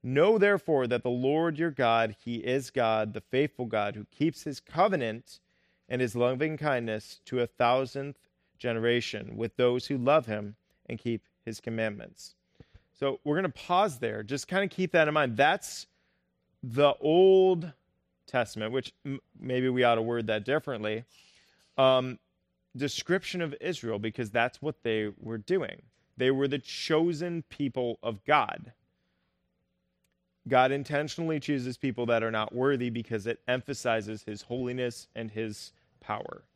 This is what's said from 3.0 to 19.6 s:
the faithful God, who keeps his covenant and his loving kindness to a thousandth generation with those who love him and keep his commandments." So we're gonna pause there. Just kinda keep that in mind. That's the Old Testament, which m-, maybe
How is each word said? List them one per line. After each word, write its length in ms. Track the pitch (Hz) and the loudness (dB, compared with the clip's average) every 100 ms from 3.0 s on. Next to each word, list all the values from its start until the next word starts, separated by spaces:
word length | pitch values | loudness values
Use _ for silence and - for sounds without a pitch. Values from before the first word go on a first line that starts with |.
| 107 | 0
the 80 | - | -6
faithful 440 | _ 127 147 - 120 | _ 0 0 -2 -4
God, 300 | 107 101 107 | -2 -2 -6
who 100 | 104 | -14
keeps 380 | _ 165 - | _ -2 -2
his 160 | - 135 | -12 -12
covenant 800 | _ 151 208 185 117 113 - - _ _ _ _ _ | _ 2 2 2 -2 -6 -12 -20 _ _ _ _ _
and 120 | 123 | -2
his 140 | 127 120 | -2 2
loving 400 | 120 127 156 156 | 0 2 -2 -2
kindness 640 | 151 127 117 107 - - - | -2 -2 -2 -6 -8 -20 -6
to 140 | 127 | -2
a 80 | 120 | -2
thousandth 720 | _ 120 127 131 139 143 - _ _ _ _ | _ 2 2 0 -6 -10 -12 _ _ _ _
generation 760 | 123 113 117 120 - 104 107 110 | -4 0 2 2 0 -8 -10 -8
with 180 | 110 - | -8 2
those 320 | 123 123 - | 2 2 -2
who 100 | 139 | 0
love 300 | 123 156 113 | 2 2 2
him 280 | 107 104 104 _ _ - | -6 -6 -14 _ _ -12
and 120 | 120 | -8
keep 240 | - 113 _ _ | -4 -6 _ _
his 160 | - 110 | -12 -10
commandments." 760 | - 113 110 104 98 - - _ _ _ - _ _ | -6 -2 -2 -4 -14 -18 -20 _ _ _ -20 _ _
So 260 | _ 139 127 | _ -4 -2
we're 120 | 147 151 | -2 -2
gonna 140 | 190 | -2
pause 500 | - - 180 208 123 | -6 0 2 2 0
there. 240 | 117 107 | -4 -4
Just 240 | 107 135 - | -6 -6 -2
kinda 200 | 180 196 | -2 -2
keep 240 | - 185 | -2 2
that 140 | 170 156 | 4 4
in 60 | |
mind. 240 | 151 135 110 | 4 0 4
That's 480 | 151 196 - - - _ _ _ _ _ _ _ | 4 2 -4 -14 -16 _ _ _ _ _ _ _
the 320 | 127 117 143 143 | -6 4 4 4
Old 760 | 151 170 190 190 185 180 165 - _ _ _ _ - | 4 8 8 8 6 2 -4 -14 _ _ _ _ -4
Testament, 460 | 131 120 110 107 | -2 -2 -4 -4
which 200 | 131 - _ 143 | -4 -6 _ -12
m-, 160 | 135 _ - | -12 _ -14
maybe 300 | 127 127 | -4 0